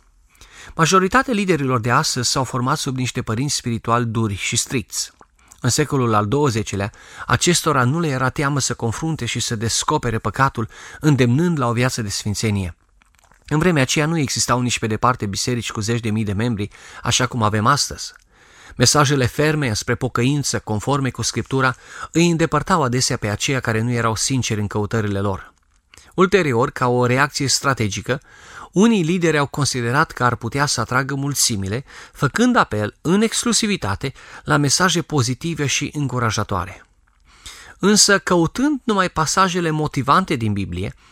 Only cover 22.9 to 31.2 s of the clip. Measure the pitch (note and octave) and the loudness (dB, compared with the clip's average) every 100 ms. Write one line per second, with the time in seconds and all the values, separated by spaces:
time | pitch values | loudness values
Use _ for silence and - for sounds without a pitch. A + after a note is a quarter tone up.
22.9 | B2 - B2 G#2+ G#2 - C3+ A#2+ A2 A#2+ | 0 -2 -2 -4 -2 -2 -2 -2 -2 0
23.9 | A#2 A2+ G#2 - C3 - G#2+ G2+ G#2+ G2+ | 0 0 -2 -2 0 0 -2 -2 -2 -2
24.9 | A2+ G#2 G2 G2+ F#2 - _ _ _ _ | -2 -2 -2 -2 -4 -8 _ _ _ _
25.9 | - - - F#3 G3 D3+ A#2 C#3+ - B2+ | -20 -4 0 4 4 4 2 0 0 0
26.9 | B2 B2 B2+ C#3+ - C3+ - C#3 B2+ G#2+ | 2 2 2 2 0 -2 0 0 0 -2
27.9 | G2 - C3+ - - - - - E3+ A#3 | -2 -4 -4 -8 -20 -20 -20 -2 4 4
28.9 | G#3+ D#3+ F#3 E3 D3+ C#3 - C#3 B2+ A#2 | 4 2 2 2 2 0 0 -2 0 0
29.9 | C#3 E3 - B2 A2+ A#2 C#3 C#3+ - A2 | 0 0 0 0 0 -2 -2 0 -2 -2
30.9 | B2+ C3+ C#3 | -2 -2 -2